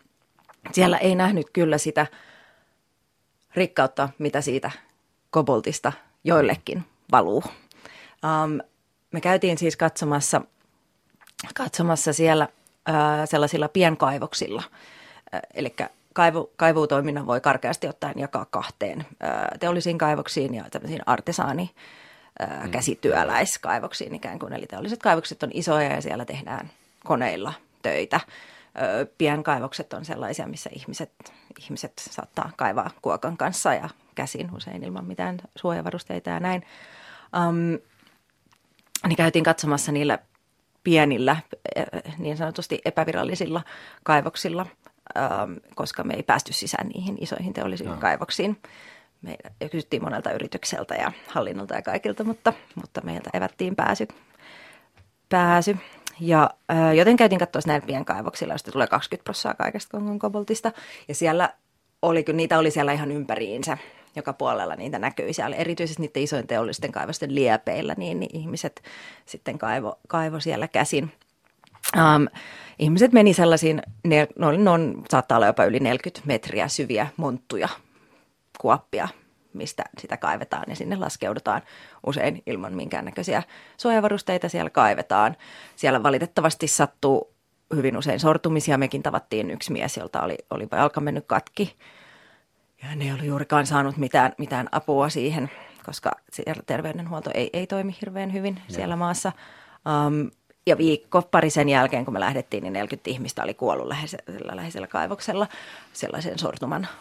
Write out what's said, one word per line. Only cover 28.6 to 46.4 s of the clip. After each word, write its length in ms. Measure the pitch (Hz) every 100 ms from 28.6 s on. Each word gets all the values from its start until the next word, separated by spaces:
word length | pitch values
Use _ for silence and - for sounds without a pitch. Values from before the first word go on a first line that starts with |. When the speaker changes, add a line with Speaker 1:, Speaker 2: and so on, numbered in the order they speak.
| _ - 123 110
Speaker 1:
Ö, 40 | 139 -
pienkaivokset 760 | 151 147 151 135 131 - -
on 120 | - 151
sellaisia, 420 | - 113 - -
missä 220 | 156 -
ihmiset, 380 | 143 131 151 151 _ - _ _ -
ihmiset 340 | - 143 - -
saattaa 540 | - - - - 156 -
kaivaa 340 | 117 110 92 -
kuokan 360 | - 82 160 170
kanssa 360 | 147 - 175
ja 160 | 107 160 - _ -
käsin 400 | 135 - 175 -
usein 280 | 185 185
ilman 220 | - 185 180
mitään 320 | 180 180 180 180 -
suojavarusteita 720 | 175 170 170 175 - 180 175
ja 100 | 170
näin. 240 | 180 180 - - - - - - -
Am, 240 | 175 170 170 170 156 _ _ _ _ _ _ _ _ _ _ _ - 185
niin 100 | 165
käytiin 260 | 165 165
katsomassa 480 | 160 165 151 143 -
niillä 280 | 147 147 110 _ _ _ _ _ _
pienillä, 540 | 180 160 147 120 127 156 - - - -
eh, 100 | - - - 156
niin 200 | 156 151
sanotusti 440 | 160 160 - 156 -
epävirallisilla 760 | 165 160 90 127 185 170 165 - - - -
kaivoksilla, 640 | - 147 147 - 175 170 180 _ _ _ - -
am, 400 | 131 98 104 85 _ -
koska 280 | - -
me 100 | -
ei 100 | -
päästy 300 | - -